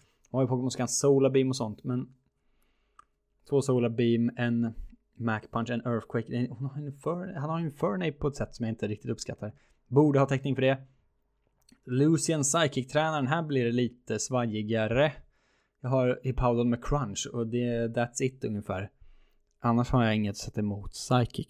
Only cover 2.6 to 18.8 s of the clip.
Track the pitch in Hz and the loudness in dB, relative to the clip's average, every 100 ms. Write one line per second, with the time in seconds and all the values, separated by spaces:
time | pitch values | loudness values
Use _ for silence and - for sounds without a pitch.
2.6 | _ _ _ _ _ _ _ _ - 139 | _ _ _ _ _ _ _ _ -2 0
3.6 | 131 127 120 113 117 117 117 - 120 117 | 2 2 2 2 4 4 2 0 0 0
4.6 | 117 107 - - _ - 113 110 - 117 | 0 -4 -14 -16 _ -8 -4 -4 -4 -4
5.6 | 117 120 127 117 - 120 113 120 123 107 | -2 -4 -2 -4 -2 -4 -2 -4 -4 -4
6.6 | 135 131 147 139 - 175 185 185 147 165 | -8 -8 -10 -8 -6 -6 -6 -8 -6 -4
7.6 | 165 - 180 190 123 - 147 - 107 - | -4 -2 -2 -2 -4 -2 -4 -4 -8 -4
8.6 | 113 110 104 107 120 113 - - 104 - | -6 -4 -4 -4 -6 -8 -8 -10 -10 -12
9.6 | _ _ - 127 151 139 135 135 139 127 | _ _ 0 4 6 6 4 0 -2 0
10.6 | 131 135 - _ _ _ _ _ _ _ | 2 0 -4 _ _ _ _ _ _ _
11.6 | _ _ - 123 151 165 - 156 135 170 | _ _ -4 2 4 2 2 0 2 2
12.6 | 156 139 123 151 156 151 135 165 156 135 | 0 -2 -2 0 0 0 0 -2 0 0
13.6 | 120 120 120 - - 110 - 127 120 107 | 2 2 0 -4 -6 -6 -2 -2 -2 -4
14.6 | 107 113 107 117 151 - - _ _ _ | -2 0 0 2 2 0 -20 _ _ _
15.6 | _ _ 127 131 123 131 131 123 123 120 | _ _ -2 0 2 0 -4 0 2 4
16.6 | 120 120 - 147 113 98 - 120 113 120 | 2 0 0 -2 -2 -6 -6 -4 -4 -2
17.6 | 120 117 117 117 120 - 131 131 117 104 | -2 -2 -2 -2 -2 -2 -4 -4 -6 -4
18.6 | - 95 | -4 -6